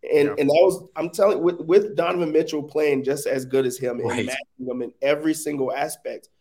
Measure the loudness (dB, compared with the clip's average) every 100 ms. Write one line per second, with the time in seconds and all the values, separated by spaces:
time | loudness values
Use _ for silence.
0 | 2 2 2 2 2 6 4 2 -6 -8
1 | -8 2 2 4 0 -2 4 4 4 -2
2 | -2 0 2 2 0 -4 -4 -2 0 0
3 | 0 -2 -2 -4 0 0 0 -2 -6 -4
4 | -4 -2 -4 -6 -10 _ -8 -6 -8 _
5 | 0 2 0 -2 -4 -4 -2 -2 -4 -6
6 | -10 -12 _ _